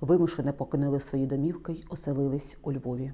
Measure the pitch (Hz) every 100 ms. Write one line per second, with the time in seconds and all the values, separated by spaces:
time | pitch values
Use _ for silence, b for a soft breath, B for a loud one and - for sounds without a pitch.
0 | 135 175 170 - 139 143 139 147 143 139
1 | 139 139 135 139 151 175 - 160 - 175
2 | - 139 139 139 - - - 135 131 123
3 | 135